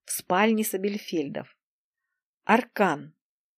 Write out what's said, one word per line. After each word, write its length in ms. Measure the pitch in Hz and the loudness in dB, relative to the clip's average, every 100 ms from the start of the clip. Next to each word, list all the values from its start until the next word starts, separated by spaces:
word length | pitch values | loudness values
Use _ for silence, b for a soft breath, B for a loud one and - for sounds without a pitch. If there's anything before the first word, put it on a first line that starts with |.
в 80 | - | -12
спальне 540 | - - 180 214 220 214 | -10 0 2 4 2 0
Сабельфельдов. 920 | 190 202 208 - 170 143 139 131 _ _ _ _ _ _ _ _ _ | -2 -4 -4 -4 -4 -4 -6 -12 _ _ _ _ _ _ _ _ _
Аркан. 680 | - 226 247 - 196 147 143 - _ _ _ | 2 2 2 0 0 0 -8 -20 _ _ _